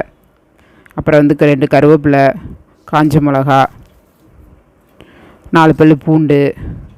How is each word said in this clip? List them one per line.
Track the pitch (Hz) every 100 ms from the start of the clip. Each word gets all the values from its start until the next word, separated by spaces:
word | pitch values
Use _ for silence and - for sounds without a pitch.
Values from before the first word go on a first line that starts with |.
| - _ _ _ _ _ _ _ _
அப்புறம் | - 156 151
வந்து | 147 147
க-, | 147
ரெண்டு | 143 143
கருவேப்பிலை, | 139 147 156 147 139 135 - - - _ _ -
காஞ்ச | 151 156 151
மிளகா, | 147 135 139 135 135 - - _ _ _ _ _ - _ _ _ _ _ - - - _ -
நாலு | 165 160 143
பல்லு | 156 147
பூண்டு | - 156 151 143 143 - - - -